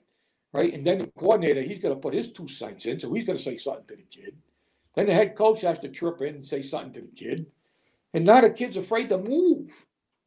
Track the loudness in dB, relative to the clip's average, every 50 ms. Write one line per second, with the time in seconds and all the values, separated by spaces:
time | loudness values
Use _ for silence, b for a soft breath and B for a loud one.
0 | _ _ _ _ _ _ _ _ _ _ -2 0 0 0 0 0 0 0 0 0
1 | -2 -8 _ -4 2 4 4 4 4 2 0 0 0 -6 -8 -6 -4 -4 -4 -4
2 | -4 -4 -4 -4 -6 -6 -10 -16 -16 -16 -14 -12 -12 -14 -12 -10 -8 -6 -6 -6
3 | -6 -6 -6 -4 -4 -4 -6 -6 -6 -8 -10 -8 -8 -8 -8 -10 -12 -20 -20 -20
4 | -20 _ -20 -20 -18 -18 -18 -20 _ _ _ _ _ _ _ _ _ _ -2 -2
5 | 0 2 4 4 4 2 2 2 4 4 4 4 0 -2 -2 -2 -6 -14 -10 -6
6 | -6 -6 -4 -4 -6 -8 -8 -10 -12 -8 -8 -8 -8 -8 -10 -10 -10 -10 -16 -18
7 | -18 -20 -18 -14 -8 -8 -6 -6 -8 -12 _ _ _ _ _ _ _ _ _ _
8 | _ _ -2 2 6 8 8 10 10 8 4 2 -6 -6 -6 -8 -6 -2 -2 -2
9 | 0 0 -2 -2 -2 -2 0 2 4 4 4 2 0 -14 -18 -20 -20 _ _ _
10 | _ _ _ _ _